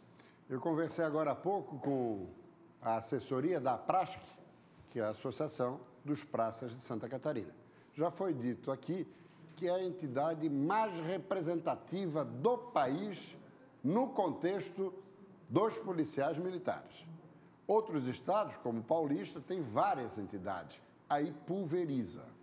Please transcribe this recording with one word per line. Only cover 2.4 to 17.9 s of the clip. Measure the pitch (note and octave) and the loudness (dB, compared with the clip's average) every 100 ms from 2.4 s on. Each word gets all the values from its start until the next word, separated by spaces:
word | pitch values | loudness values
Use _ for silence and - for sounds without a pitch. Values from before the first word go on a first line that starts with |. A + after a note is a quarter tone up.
| - - - - | -20 -20 -20 -6
a | A#2+ A2+ | 0 0
assessoria | A2+ C3+ - C3 D#3 F3 | 0 -4 0 0 2 2
da | B2+ A2+ | 2 0
prasc, | - F#3+ E3+ - - - - - - - - | 0 -2 -2 -6 -14 -20 -20 -20 -20 -20 -12
que | B2 | -4
é | |
a | G#2+ | -4
Associação | G#2+ C3+ - D3+ - B2 C3+ - - C#3+ | -4 -6 -4 -4 -2 -2 -2 -12 -14 -4
dos | D3 | -4
Praças | - A2+ A2+ - B2 | -2 0 0 0 -8
de | B2 | -8
Santa | - A2+ A#2+ | -6 -6 -4
Catarina. | C3 D#3 C3 F#2 - - - - | -4 -2 -2 -4 -12 -20 -20 -14
Já | - E3+ | 0 0
foi | D#3+ F#3+ | 2 0
dito | C#3 B2 A#2 - | 0 0 -2 -2
aqui | C3 - F#3 D3+ - - - - - | -4 -2 -2 -4 -8 -20 -20 -18 -4
que | F3 | 0
é | |
a | F#3 | 2
entidade | F#3 - D3+ B2 D#3 D#3+ D#3 | 0 -2 -2 2 2 2 2
mais | C#3 D3+ G#3+ A3 E3+ | 2 4 4 2 0
representativa | D#3+ F#3 - G3 D#3+ E3+ E3 B2+ - F3+ F#3 D3+ | -2 -2 0 0 2 0 2 -2 -2 -2 0 0
do | B2+ A#2 G3 A#3+ | 0 2 4 4
país | A#3 D#3 C3 D3+ G#3 F3+ - - - - - - | 2 4 4 2 -2 -6 -10 -16 -18 -20 -20 -4
no | C3 G#3 C4 | 2 4 2
contexto | - F3+ B2 E3+ G3 - - F#3+ - - - - - - | 2 2 2 0 0 -2 -2 -4 -4 -16 -20 -20 -20 0
dos | A#2 G#3+ - | 4 4 2
policiais | G3 E3+ D3+ - C#3+ D#3 | -4 0 0 2 0 0
militares. | F3+ F3+ - D#2+ - - - - - - - - - | -2 -2 -2 -4 -6 -18 -16 -16 -18 -20 -20 -14 2
Outros | G#3+ G#3+ | 4 4